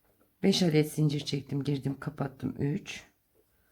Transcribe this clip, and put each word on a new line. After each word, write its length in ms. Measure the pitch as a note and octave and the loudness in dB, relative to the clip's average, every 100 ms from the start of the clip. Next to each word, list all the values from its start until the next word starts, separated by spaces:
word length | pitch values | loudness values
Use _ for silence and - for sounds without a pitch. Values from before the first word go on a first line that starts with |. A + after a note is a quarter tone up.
| _ _ _ - | _ _ _ 0
Beş 200 | F#3+ F#3+ | 2 4
adet 280 | F3 D3+ D3+ | 4 4 2
zincir 280 | - D3+ C#3+ | 2 2 2
çektim, 440 | - C#3+ - C#3+ | -4 -6 -4 -4
girdim, 360 | C3+ C#3 C#3 C3+ | -2 -2 -2 -4
kapattım. 560 | - - C3+ - B2+ - | -8 -6 -6 -4 -6 -2
Üç. 440 | C#3 F3 - - - _ _ _ _ _ _ | -2 -2 -6 -16 -16 _ _ _ _ _ _